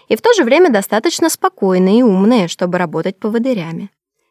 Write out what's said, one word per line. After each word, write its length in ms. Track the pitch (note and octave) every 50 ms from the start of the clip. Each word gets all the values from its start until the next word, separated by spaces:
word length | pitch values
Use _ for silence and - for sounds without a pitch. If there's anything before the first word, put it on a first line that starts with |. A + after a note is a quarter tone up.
| _
«И 80 | - A3+
в 60 | -
то 120 | - A#4 A#4+
же 100 | G4 C4
время 260 | A3+ C4+ E4 F#4 E4
достаточно 600 | A3+ G3 G3+ - G3+ A3 - E4+ - - E4+ D#4+
спокойные 720 | - - - F#4 - - G3+ F#3 F#3 F#3 F#3 F#3+ G#3 A#3+
и 40 | B3+
умные, 440 | A3+ F#3 F#3+ G3 A3 B3+ A3+ F3
чтобы 300 | E3 - - F#3 F3+ F3
работать 420 | F3+ F3+ D#3 D3+ D#3+ E3 F#3 G3 _
поводырями». 720 | - G#3+ A3 A#3 A#3 C4 B3 G3 D#3 E3 E3 F3 G3 G3 _ _ _ _ _ _ _ _